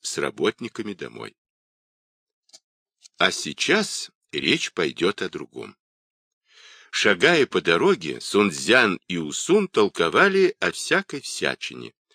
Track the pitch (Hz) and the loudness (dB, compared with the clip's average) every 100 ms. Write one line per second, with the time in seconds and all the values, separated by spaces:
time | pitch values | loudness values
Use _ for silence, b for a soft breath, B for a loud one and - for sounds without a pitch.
0 | - - 71 - 98 - 120 - 104 95 | -8 -4 -4 -2 -2 -2 -8 -10 -10 -10
1 | 58 57 55 - _ _ _ _ _ _ | -12 -12 -16 -18 _ _ _ _ _ _
2 | _ _ _ _ _ - _ _ _ _ | _ _ _ _ _ -20 _ _ _ _
3 | _ _ 92 - - 71 - 196 208 - | _ _ 0 0 -6 -4 0 2 0 -6
4 | - _ _ 73 69 156 - - 78 64 | -10 _ _ -4 0 0 -2 -2 -4 0
5 | - - 95 78 65 62 52 50 _ _ | -2 0 -6 -8 -12 -14 -14 -18 _ _
6 | _ _ _ _ b b b b b - | _ _ _ _ b b b b b 0
7 | 110 95 131 170 135 95 85 85 160 185 | 2 4 4 4 2 2 2 2 2 0
8 | 80 60 - 98 104 71 69 123 113 87 | -2 -8 -2 2 2 0 2 4 4 0
9 | - 90 76 71 - 202 190 - 101 - | -6 -6 -6 -6 2 2 2 2 2 2
10 | 85 92 190 190 185 - 90 - - 165 | 2 4 4 4 2 0 -4 -4 -2 -2
11 | 196 143 - - 78 64 - 64 57 - | -2 -10 -10 -4 -4 -4 -8 -12 -16 -18
12 | _ | _